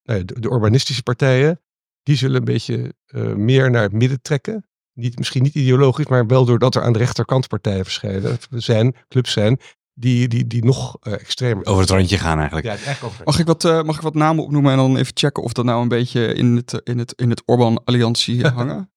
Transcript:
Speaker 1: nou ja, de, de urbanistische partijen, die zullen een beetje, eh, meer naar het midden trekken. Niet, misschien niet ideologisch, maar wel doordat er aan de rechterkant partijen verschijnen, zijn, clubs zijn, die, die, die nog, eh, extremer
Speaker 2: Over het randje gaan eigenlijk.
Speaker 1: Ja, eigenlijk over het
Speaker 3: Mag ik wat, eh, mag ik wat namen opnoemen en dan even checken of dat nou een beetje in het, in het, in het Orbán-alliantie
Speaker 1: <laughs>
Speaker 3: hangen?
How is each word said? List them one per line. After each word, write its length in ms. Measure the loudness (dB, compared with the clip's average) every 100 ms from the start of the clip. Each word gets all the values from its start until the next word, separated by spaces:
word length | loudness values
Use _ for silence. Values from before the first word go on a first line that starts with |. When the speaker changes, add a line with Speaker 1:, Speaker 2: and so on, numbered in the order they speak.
Speaker 1:
nou 160 | -6 -6
ja, 60 |
de, 160 | -6 -8
de 100 | -4
urbanistische 520 | 0 2 2 0 -4
partijen, 580 | -4 0 2 2 2 -2 _ _ _ _
die 140 | -2 0
zullen 200 | 0 0
een 80 |
beetje, 500 | -2 -4 -4 -6 -6 -12 _
eh, 260 | -8 -4
meer 360 | -2 2 4 4
naar 120 | 2
het 100 | 2
midden 300 | 2 0 -2
trekken. 440 | -4 -4 -4 -10 -12 _ _
Niet, 240 | -10 -8 -6
misschien 240 | -4 0
niet 120 | 0
ideologisch, 520 | 2 2 4 4 2 0
maar 200 | 0 4
wel 180 | 4
doordat 300 | 4 4 2
er 80 | 2
aan 100 | 2
de 60 | 2
rechterkant 480 | 0 -2 -2 -2 -2
partijen 360 | -4 -4 -4
verschijnen, 540 | -4 -6 -6 -4 -4 -6 -8
zijn, 440 | -6 0 2 2 -2 _
clubs 240 | -4 -2
zijn, 280 | 0 0 0 -4 _ _
die, 340 | -4 0 0 0
die, 180 | 0 -2
die 180 | 2
nog, 320 | 2 2 -4 -10
eh, 120 | -10
extremer 540 | -10 -8 -4 -2 -2 0
Speaker 2:
Over 140 | 2
het 100 | 4
randje 280 | 2 2 0
gaan 180 | 0 -2
eigenlijk. 280 | -2 -4 -6
Speaker 1:
Ja, 60 |
eigenlijk 320 | -8 -8 -8
over 120 | -10 -6
het 100 | -2
Speaker 3:
Mag 120 | 0
ik 80 | 0
wat, 180 | 0
eh, 180 | 2 0
mag 140 | 0 -4
ik 60 |
wat 120 | -4
namen 300 | 0 0 0
opnoemen 260 | 0 2 4
en 40 | 4
dan 180 | 2 2
even 160 | -2 -2
checken 260 | -2 -2
of 100 | -4
dat 120 | -2
nou 180 | 0 0
een 60 | 0
beetje 460 | 0 0 -2 -2
in 220 | 2 2 2
het, 240 | -2 -8
in 140 | -6 -6
het, 140 | -6
in 180 | -4 -2
het 120 | -2 2
Orbán-alliantie 1000 | 4 4 2 0 2 2 0 -2 0 0
Speaker 1:
<laughs> 100 | 0
Speaker 3:
hangen? 320 | -4 -6 -12